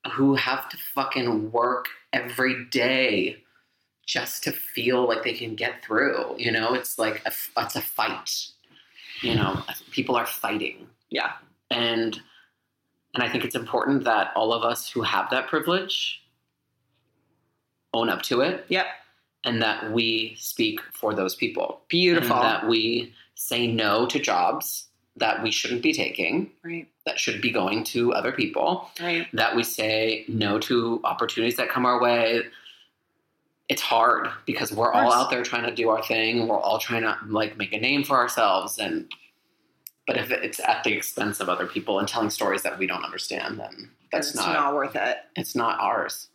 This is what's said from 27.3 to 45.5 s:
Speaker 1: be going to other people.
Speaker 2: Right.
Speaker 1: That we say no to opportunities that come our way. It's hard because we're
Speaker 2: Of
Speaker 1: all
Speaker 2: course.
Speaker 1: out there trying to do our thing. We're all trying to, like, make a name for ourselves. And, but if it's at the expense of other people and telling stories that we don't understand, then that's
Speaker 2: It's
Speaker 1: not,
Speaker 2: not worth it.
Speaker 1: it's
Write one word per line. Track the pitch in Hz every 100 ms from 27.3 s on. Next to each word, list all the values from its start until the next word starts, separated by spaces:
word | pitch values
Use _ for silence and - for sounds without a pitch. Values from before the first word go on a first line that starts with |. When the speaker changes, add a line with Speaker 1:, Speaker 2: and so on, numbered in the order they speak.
| 110
Speaker 1:
be | 120
going | 113 95 107 110
to | 120 120
other | - 120
people. | - 110 - 143 180 - -
Speaker 2:
Right. | 170 170 165
Speaker 1:
That | 113 113 117
we |
say | 117 - 110 110 113 110 -
no | 110 104 107
to | - 123 117 113
opportunities | - - 117 117 113 120
that | 120
come | 131 123
our | 123
way. | 120 120 113 117 113 - - - _ _ _ _ _ _ _ _ _
It's | 135
hard | - 117 117 117 110 - -
because | - 107
we're | 104 117
Speaker 2:
Of | 104
Speaker 1:
all |
Speaker 2:
course. | 113 120
Speaker 1:
out | 135
there | 123
trying | 120 120
to | 117
do | 117 113
our | 110
thing. | - 113 110 120 113
We're | 104
all | - 110
trying | - 117
to, | 113 - 107
like, | 107 107 -
make | 98
a | 107
name | 120 143
for | 139 135
ourselves. | 120 - 107 92 98 -
And, | 101 80 - - - _ _ _ _ _ - _ -
but | 120
if | 113
it's | 131 - -
at | - 110
the | 113
expense | 101 - - 104 95
of | 95
other | 90 90
people | 107 95 98
and | 101
telling | 117 110
stories | - 101 98
that | - 90
we | 92
don't | 90
understand, | - - - 80 - -
then | - - - _ _
that's | 90 -
Speaker 2:
It's | -
Speaker 1:
not, | 92
Speaker 2:
not | 82 143 143
worth | 135 139
it. | 110 - - -
Speaker 1:
it's | -